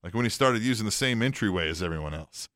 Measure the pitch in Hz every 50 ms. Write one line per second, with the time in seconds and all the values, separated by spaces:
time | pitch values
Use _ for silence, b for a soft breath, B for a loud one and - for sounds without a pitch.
0 | - 90 90 117 120 117 - - 139 131 123 113 110 127 127 110 110 104 - -
1 | 135 131 123 113 113 131 131 - 117 104 90 92 82 78 82 80 90 87 82 80
2 | 76 76 76 76 78 - - - - - _